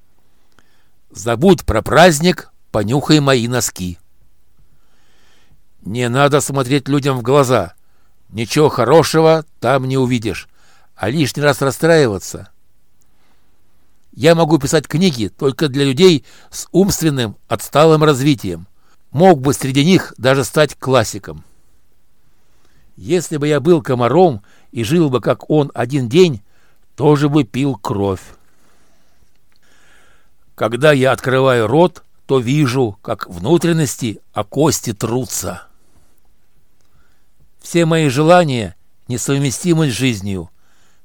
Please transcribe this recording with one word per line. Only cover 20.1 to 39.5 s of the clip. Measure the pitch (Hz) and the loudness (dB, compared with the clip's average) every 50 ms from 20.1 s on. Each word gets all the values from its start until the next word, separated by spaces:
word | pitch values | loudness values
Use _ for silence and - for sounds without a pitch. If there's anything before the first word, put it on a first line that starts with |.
| - - | -10 -4
даже | 104 131 135 139 127 | 0 0 2 0 0
стать | - - 156 151 143 - | -2 0 0 0 0 -2
классиком. | - - 127 131 127 107 - - 101 - - 78 76 - - - - - - - - - - - - - - - - - - - - - - - - - - - - - - - | -6 -4 0 0 0 0 0 -6 -12 -14 -14 -16 -16 -18 -20 -20 -20 -20 -20 -20 -20 -20 -20 -20 -20 -20 -20 -20 -20 -20 -20 -20 -20 -20 -20 -20 -20 -20 -20 -20 -20 -20 -20 -20
Если | - 90 104 165 180 147 - 165 | -14 -6 -4 -2 -2 -2 -4 -6
бы | 147 143 151 | -4 -2 0
я | 151 143 | 0 0
был | 123 170 175 156 110 | 2 2 2 2 2
комаром | - 131 120 123 117 131 170 190 170 123 104 - _ _ _ - - | -2 -2 0 0 2 4 4 4 2 2 -2 -10 _ _ _ -20 -14
и | - 117 113 | -8 -6 -4
жил | 98 151 180 165 143 | -2 0 0 0 0
бы, | 127 120 | 0 -2
как | 104 - 123 - - - | -2 -2 -4 -4 -2 -2
он, | 147 151 139 143 - | 0 0 0 -2 -4
один | - 117 120 143 143 127 110 | -6 -6 -4 -4 -4 -4 0
день, | 123 175 185 175 131 104 - - - - _ - - - - - - | 2 4 4 4 2 -4 -12 -18 -20 -20 _ -20 -20 -20 -20 -20 -10
тоже | - 127 151 151 143 147 147 | -2 0 0 2 2 0 0
бы | 143 156 135 | 0 0 0
пил | - - 127 139 143 127 | -2 -2 -4 -4 -4 -4
кровь. | - - - 107 98 98 98 92 90 - - - - _ - - - - - - - - - - - - - - - - - - - - - - - - - - - - - - - - - - - - - - - - - - | -6 -6 -6 -4 -4 -2 -2 -4 -6 -8 -16 -20 -20 _ -20 -20 -20 -20 -20 -20 -20 -20 -20 -20 -20 -20 -20 -20 -20 -20 -20 -20 -20 -20 -20 -20 -20 -20 -20 -20 -20 -20 -20 -20 -20 -20 -20 -20 -20 -20 -20 -20 -20 -20 -20 -10
Когда | - 120 113 117 117 139 156 147 | -6 -4 -4 -2 0 2 2 4
я | 131 127 131 123 | 4 2 0 0
открываю | - - 131 123 131 135 135 127 120 110 | 0 -2 -2 0 2 2 2 2 2 0
рот, | 107 123 156 175 175 - - - - - - - | 0 2 2 2 2 0 -6 -20 -20 -20 -16 -6
то | - 139 131 | -2 -2 -2
вижу, | 120 113 143 156 151 120 120 139 127 107 101 - - | 0 0 0 0 0 0 0 -2 -2 -2 -4 -8 -10
как | - 110 - - - | -10 -8 -8 -10 -14
внутренности | - 87 87 117 170 165 175 165 170 160 156 120 - - 131 113 101 - - - - | -12 -8 -2 0 0 0 2 0 0 0 -2 -4 -4 -6 -6 -8 -8 -8 -12 -12 -8
о | 107 107 | -8 -8
кости | - - 135 156 156 - - - 120 104 | -6 -2 -2 0 0 0 -2 -4 -8 -8
трутся. | - - 104 117 131 123 - - - - 95 92 - - - - - - - - - - - - - - - - - - - - - - - - - - - - - - - - - - - - - - - - - | -6 -6 -4 -4 -4 -6 -6 -10 -10 -10 -10 -12 -14 -16 -20 -20 -20 -20 -20 -20 -20 -20 -20 -20 -20 -20 -20 -20 -20 -20 -20 -20 -20 -20 -20 -20 -20 -20 -20 -20 -20 -20 -20 -20 -20 -20 -20 -20 -20 -20 -20 -20 -20
Все | - - - 170 170 | -12 -6 -2 0 0
мои | 160 165 160 156 143 | 2 2 0 0 0
желания | 117 139 156 160 180 180 175 147 127 120 104 87 - - - - - - - - | 0 2 4 4 4 4 4 2 0 -4 -4 -6 -10 -14 -20 -20 -20 -20 -12 -10
несовместимы | 120 113 - - 139 139 139 139 | -8 -6 -4 -2 -2 -2 -2 -4